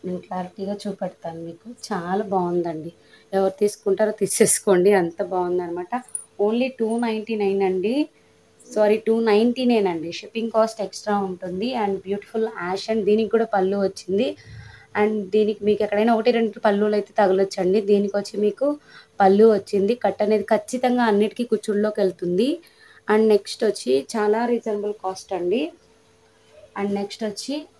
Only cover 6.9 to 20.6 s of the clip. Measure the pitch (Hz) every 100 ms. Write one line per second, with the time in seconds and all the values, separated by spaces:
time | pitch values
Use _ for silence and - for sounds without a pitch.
6.9 | 233 240 220 214 220 202 196 190 185 196
7.9 | 269 302 _ _ _ _ _ - 214 208
8.9 | 220 220 226 226 208 240 240 247 226 196
9.9 | 165 170 170 208 226 226 220 220 220 190
10.9 | - - 202 190 180 185 185 233 247 202
11.9 | 190 190 202 - 226 220 214 175 196 -
12.9 | 220 196 214 214 226 - 202 185 202 190
13.9 | - - 196 269 294 - - - - -
14.9 | 202 214 214 185 208 214 208 208 208 208
15.9 | 208 226 220 226 233 226 214 214 202 208
16.9 | 208 202 - 202 190 196 - 185 202 196
17.9 | 202 202 202 202 202 208 202 285 294 _
18.9 | - _ - 196 196 226 208 - 202 202
19.9 | 240 202 190 208 214 208 214